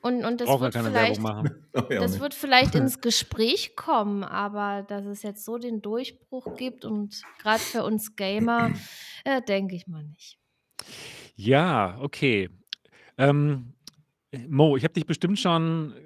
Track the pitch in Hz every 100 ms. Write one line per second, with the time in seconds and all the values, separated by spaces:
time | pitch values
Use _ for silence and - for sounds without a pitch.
0 | 240 247 233 240 240 233 254 233 226 233
1 | 226 - 110 107 - - _ 131 - 110
2 | - 98 285 - 277 254 262 - 262 -
3 | 233 220 - - 226 392 - - - 262
4 | 208 202 196 190 202 208 202 202 202 202
5 | 202 202 208 208 - 233 240 220 208 226
6 | 262 - _ 254 - - 254 254 214 214
7 | 208 - - - 214 220 - 233 - 214
8 | - - 190 208 226 233 233 - - -
9 | - - 269 269 247 196 196 180 180 160
10 | 151 151 - - _ _ _ - - -
11 | - - - - 104 135 180 131 95 101
12 | 139 - 139 107 90 - _ - _ _
13 | - - 139 143 147 139 123 - - _
14 | _ _ _ 135 120 139 156 135 151 -
15 | - 165 175 202 180 165 165 165 151 -